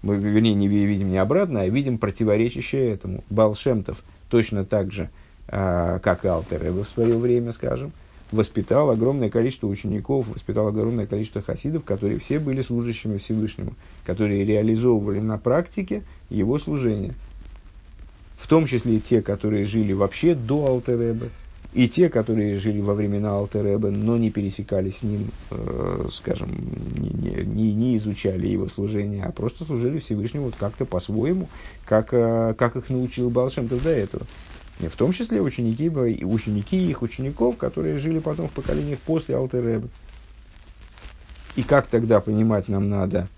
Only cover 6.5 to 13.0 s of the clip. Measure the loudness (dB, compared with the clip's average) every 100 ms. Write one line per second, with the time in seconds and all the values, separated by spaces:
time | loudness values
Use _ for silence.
6.5 | -4 -2 -2 -4 0 4 4 4 2 0
7.5 | -4 -4 -4 -6 -12 -20 -20 -6 0 0
8.5 | 0 2 4 4 4 2 2 0 2 0
9.5 | 0 -4 -4 -2 -4 0 -2 -2 -6 -4
10.5 | 0 2 2 0 0 -2 -2 -2 -6 -6
11.5 | -4 -2 -4 -2 -2 0 -2 -2 -2 0
12.5 | -2 -2 -2 -2 -4